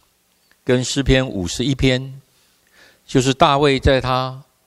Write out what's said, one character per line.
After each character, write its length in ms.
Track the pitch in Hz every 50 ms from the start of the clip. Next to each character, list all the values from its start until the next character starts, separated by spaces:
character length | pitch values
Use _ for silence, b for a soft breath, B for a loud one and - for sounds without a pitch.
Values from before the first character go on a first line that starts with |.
| _ _ _ _ _ _ _ _ _ _ _ _ -
跟 180 | - 127 123 127
诗 200 | - - 143 131
篇 240 | 127 131 131 131
五 200 | 131 - 98 87
十 180 | 85 - - 120
一 100 | 143 135
篇， 480 | - - 131 127 127 135 135 135 139 _ _ b b b b b b b b b b b b b b b
就 160 | - - 139
是 140 | 120 135 127
大 240 | - 170 156 139 139
卫 220 | 151 143 135 127
在 200 | - 151 135 131
他 420 | 120 127 127 127 131 131 131 135 143 _ _ _ _